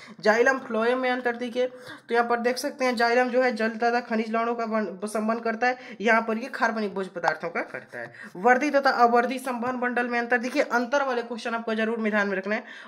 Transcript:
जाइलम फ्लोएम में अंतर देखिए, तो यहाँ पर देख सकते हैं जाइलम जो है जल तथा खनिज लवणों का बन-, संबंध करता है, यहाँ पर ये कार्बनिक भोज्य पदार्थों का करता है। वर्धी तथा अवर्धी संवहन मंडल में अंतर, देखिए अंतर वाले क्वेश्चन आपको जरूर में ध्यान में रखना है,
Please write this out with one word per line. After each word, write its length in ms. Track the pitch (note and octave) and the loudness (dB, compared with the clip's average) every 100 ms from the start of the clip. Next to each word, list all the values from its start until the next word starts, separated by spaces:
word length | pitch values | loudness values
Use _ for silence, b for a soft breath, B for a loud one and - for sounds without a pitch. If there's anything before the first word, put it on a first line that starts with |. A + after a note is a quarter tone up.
| B - | B -2
जाइलम 380 | G#3 A3 A#3+ C4 | 2 6 4 2
फ्लोएम 400 | - A3 A3+ B3+ | -2 0 0 2
में 120 | B3+ | 0
अंतर 260 | B3+ B3 A#3 | 0 -2 -4
देखिए, 300 | B3 B3 B3+ | -4 -2 -2
तो 480 | - - - - | -4 -18 -16 -2
यहाँ 140 | A#3 A#3 | 0 2
पर 120 | A#3 | 2
देख 160 | A3+ B3+ | 0 -2
सकते 280 | D4 - | -4 -2
हैं 120 | B3+ A#3 | 0 2
जाइलम 320 | A#3 A#3+ B3+ | 4 4 4
जो 140 | A#3+ | 4
है 140 | B3+ A3 | 2 2
जल 120 | A3 | -2
तथा 320 | A3 A#3+ A#3+ | 0 0 0
खनिज 300 | A#3+ A3+ A3+ | 0 -2 0
लवणों 240 | A3+ A3+ | -2 -2
का 120 | A#3 A3+ | -2 -2
बन-, 400 | A3 G3+ F#3 G#3 | -2 -2 -6 -6
संबंध 340 | A3 G#3+ A3+ | -4 -2 -2
करता 260 | A3+ A3+ B3 | -2 0 0
है, 120 | B3+ B A3 | 0 B -2
यहाँ 220 | G#3 A3+ | 2 4
पर 160 | A3+ A3 | 2 -4
ये 100 | C4 | -4
कार्बनिक 460 | - A#3 A3 G#3 | -2 0 0 -4
भोज्य 160 | F#3+ F#3+ F3 | -4 -8 -2
पदार्थों 340 | D#3+ D#3 E3+ | -2 -2 -4
का 120 | D#3+ | -6
करता 360 | D#4+ B2+ - B2 | -8 -10 -14 -14
है। 140 | A#2+ B B E3+ | -14 B B 0
वर्धी 340 | G#3+ B3 D4 | 4 6 4
तथा 200 | C#4 C4+ | 2 4
अवर्धी 480 | A#3 A#3+ A#3+ A#3 C4 | 6 6 6 2 -2
संवहन 380 | C4 A#3+ A#3+ B3+ | -6 -6 -4 -2
मंडल 320 | B3 B3 A#3+ | -2 -2 -2
में 100 | A#3+ | -2
अंतर, 200 | A#3 B3 | 0 0
देखिए 240 | B3 C#4 | 0 -2
अंतर 400 | - A#3+ B3 C#4+ | 0 0 0 0
वाले 200 | C4+ A#3+ | 0 -2
क्वेश्चन 320 | A#3 A#3 A#3+ | -4 -8 -6
आपको 200 | A3+ A3+ | -6 -4
जरूर 240 | A3 A3 A3+ | -2 -2 -2
में 140 | A3 | 0
ध्यान 160 | G#3+ G3+ | 0 0
में 80 | F#3+ | -2
रखना 180 | F#3+ | -4
है, 100 | A3 A#3 B | -6 -8 B